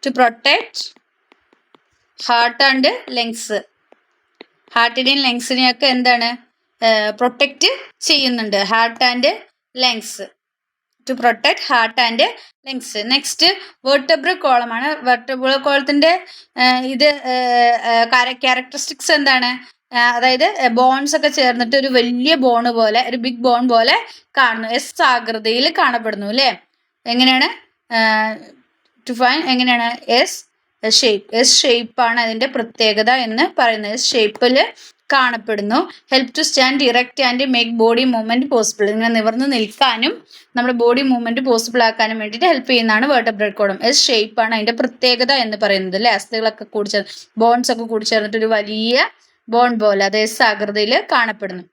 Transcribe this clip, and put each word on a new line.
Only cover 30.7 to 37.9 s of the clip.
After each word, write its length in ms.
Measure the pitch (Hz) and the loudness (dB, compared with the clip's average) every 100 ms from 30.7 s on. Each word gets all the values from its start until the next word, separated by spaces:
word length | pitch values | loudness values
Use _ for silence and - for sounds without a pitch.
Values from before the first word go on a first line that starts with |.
| _ 220 | _ 0
ഷേപ്പ്. 440 | 214 254 202 - | 2 2 0 -2
എസ് 280 | 226 254 - | 0 2 2
ഷേപ്പ് 400 | 285 240 233 - | 2 0 0 -2
ആണ് 180 | 233 233 | 0 0
അതിന്റെ 260 | 233 226 269 | -2 -2 -4
പ്രത്യേകത 640 | 262 226 - 220 208 220 | -4 -8 0 0 2 2
എന്ന് 500 | 262 233 220 359 - | 2 0 -2 -2 2
പറയുന്നത്. 320 | 247 220 208 | 0 0 -6
എസ് 180 | 233 - | -6 -2
ഷേപ്പിൽ 580 | 247 214 214 247 262 392 - - _ _ | 0 0 2 2 2 0 -4 -20 _ _
കാണപ്പെടുന്നു. 800 | 277 254 233 214 208 202 247 359 - _ | 0 0 -2 -6 -6 0 -2 -2 -10 _
Help 180 | 269 262 | -4 -2
to 100 | - | -4
stand 400 | 311 - 254 277 | -2 0 0 2
erect 500 | 269 240 247 - 254 | 2 2 -2 -2 -2
and 100 | 247 | -2
make 360 | 269 247 233 233 | -2 0 -2 0
body 260 | 226 | 2